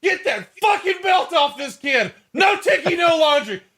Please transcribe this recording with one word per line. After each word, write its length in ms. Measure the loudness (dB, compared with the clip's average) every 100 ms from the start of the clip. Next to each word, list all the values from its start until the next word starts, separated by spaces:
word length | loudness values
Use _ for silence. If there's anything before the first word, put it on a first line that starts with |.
get 220 | -2 -2
that 240 | -4 -6 -8 -4
fucking 420 | 0 0 -2 -4
belt 300 | 0 0 2
off 240 | 0 0 -2
this 200 | -12 -8
kid. 360 | -2 -2 -2 -6 _
No 240 | 0 0 2
ticky, 400 | 0 0 0 0
no 200 | 2 4
laundry. 440 | 4 2 0 -10 _